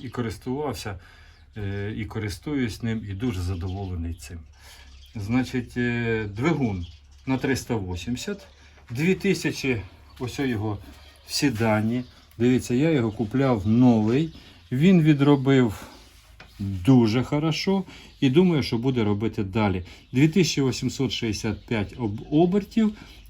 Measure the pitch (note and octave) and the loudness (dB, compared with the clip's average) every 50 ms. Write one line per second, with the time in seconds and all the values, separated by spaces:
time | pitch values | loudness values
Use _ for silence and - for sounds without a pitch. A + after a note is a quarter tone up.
0 | - A#2 - B2+ A2+ A2 - - - C3 B2+ C#3+ D3+ C3+ - - - G#2+ F#2+ - | -14 -10 -6 -6 -6 -6 -8 -8 -8 -8 -6 -4 -4 -6 -6 -8 -8 -10 -12 -12
1 | - - - - - - - - - - - A2 G2+ G2 G2 G2+ G2+ G#2+ A2+ A#2 | -16 -20 -20 -20 -20 -20 -20 -20 -20 -18 -12 -10 -8 -8 -6 -6 -8 -8 -8 -8
2 | G#2+ - - A2 G#2+ G2+ F2+ - - D3+ D3 C3+ B2 A2 F2+ - A#2+ A2+ A2 A2 | -8 -8 -8 -8 -8 -8 -8 -10 -8 -6 -4 -2 -2 -4 -4 -6 -6 -4 -4 -6
3 | G#2+ G2+ G2 G2 C3 B2 G2 F#2 F2 F2+ F#2 E2+ F#2 F#2 F#2+ G2 G2+ F#2 F2+ E2+ | -6 -8 -8 -6 -4 -4 -4 -4 -4 -4 -4 -4 -6 -6 -6 -8 -8 -8 -8 -6
4 | E2 E2+ E2+ - - - F2 D#2+ D2+ - - - - - - - - - - - | -6 -8 -8 -10 -14 -16 -16 -16 -18 -20 -20 -20 -20 -20 -20 -20 -20 -20 -20 -20
5 | - - - A2 G2 G#2 A#2+ C3 B2 - - B2 A#2 - - B2 B2 A#2+ A#2+ A#2+ | -20 -16 -12 -10 -4 -2 -2 -2 -2 -2 -4 -6 -6 -6 -4 -4 -2 -2 -2 -2
6 | A#2+ A#2 A2+ A2 A2 G#2 G2 A2 C3 E3+ D#3+ C#3 C3 A2 G2 F2+ F2 - - - | -2 -2 -2 -2 -4 -6 -6 -2 0 0 0 0 0 -2 -2 -4 -8 -10 -14 -20
7 | - - - - - C3 C3 B2+ - C3+ C3 B2+ - - B2 G#2 F#2+ F2+ F2+ F2 | -20 -20 -20 -10 -4 -4 -2 -2 0 -2 -2 -2 -4 -4 -4 -4 -4 -6 -8 -8
8 | - A#2+ B2 B2 - G3+ G3+ - - - - - - - - - - - A#2 C3 | -6 -6 -8 -6 -6 -8 -10 -10 -12 -20 -20 -20 -20 -20 -20 -20 -16 -10 -6 -2
9 | D#3+ F#3 F#3 - - G3 F3+ - - D3 - - - C3+ B2 G#2+ - - - - | 0 0 0 2 0 0 0 0 -2 -4 -4 -4 -4 -2 -2 -4 -6 -10 -18 -20
10 | - - - - C3 A2 - - C#3 B2+ A#2 G2+ G#2+ A2 G2+ G#2 - - - - | -20 -20 -12 -10 -10 -8 -4 -4 -2 -2 -2 -2 -2 -4 -6 -6 -10 -16 -20 -20
11 | - - - - - - - - D3+ C#3 A2+ G2+ A#2 A2+ G#2+ G#2+ G#2+ A2 A#2+ B2+ | -20 -20 -20 -20 -14 -8 -4 0 0 0 0 2 2 2 2 2 2 0 -2 -4
12 | B2 - - - - - - - A#2 B2 B2+ A#2+ G#2+ - A#2+ B2+ D3+ E3 D#3+ C3 | -6 -8 -14 -20 -20 -16 -4 0 2 2 2 2 0 0 0 0 2 2 2 2
13 | A2+ A2 G#2 - A#2 G#2 - C3 C#3 C3 B2 G#2 F2+ G#2+ A2 A#2+ B2+ B2+ A#2 A2 | 0 0 -2 -4 -4 -2 0 0 2 2 2 2 2 2 4 6 6 6 6 6
14 | G#2+ A2 A#2+ C#3+ E3 D#3+ - - - - - - - - B2+ C3 D#3 G3 F#3+ E3+ | 4 2 2 2 0 -2 -6 -12 -20 -20 -20 -20 -10 -6 0 2 6 6 6 8
15 | D3+ D#3 D3 C3+ C#3 C#3+ C#3+ C#3+ B2+ C#3 C3+ C3 B2 A2 F#2+ - - - - - | 6 6 4 6 6 6 6 6 6 4 6 6 4 4 0 -4 -12 -18 -20 -20
16 | - - - - - - - - - - - - G2+ G2 G2 F#2 F2+ C3+ C3 B2 | -20 -20 -20 -20 -20 -20 -20 -20 -20 -18 -12 -8 -6 -6 -6 0 4 6 6 6
17 | A#2 G#2+ A2 C3 B2 - D3 D3 D#3+ D#3+ D#3 - - G3 G3 F#3+ F#3 - - - | 6 4 2 0 0 0 -2 0 0 0 -2 -2 -2 0 0 0 -2 -6 -12 -20
18 | - - - - C#3+ C3 B2+ E3+ F#3+ F3+ E3 C#3 G#2+ - B2+ A2+ A#2 C3+ B2+ A#2+ | -20 -20 -6 -2 0 4 4 6 6 6 4 2 0 0 -2 -2 0 0 0 2
19 | G#2+ G#2 G#2 G2+ A2+ A2 - A#2 G#2 F#2+ F#2 A#2 G#2+ G2+ F#2 F#2 F2+ - - - | 2 2 2 0 -2 -2 -2 -4 -6 -2 0 0 0 0 0 -2 -6 -10 -16 -20
20 | - - - B2+ D3+ D#3 D#3+ G3 D#3+ - - D3 C3+ B2+ - - C3 A#2+ - - | -16 -4 0 2 2 4 4 2 2 2 0 0 0 0 0 -2 -4 -6 -2 -2
21 | C3+ G#2+ - - A#2 A2 G2+ - - A2 G2 - - - A#2+ G#2+ F#2+ - - B2 | -2 -4 -2 -4 -4 -4 -4 -4 -4 -4 -6 -6 -6 -4 -2 -2 -2 -4 -6 -6
22 | B2 G#2 G2+ B2+ - - D3 D#3 F3+ F3 F#3+ G#3 G3+ - - A3+ A3 G#3 G#3+ - | -6 -6 -6 -8 -6 0 2 4 4 4 2 0 -2 -2 0 0 2 2 0 -4
23 | - - - - - - | -12 -20 -20 -20 -20 -4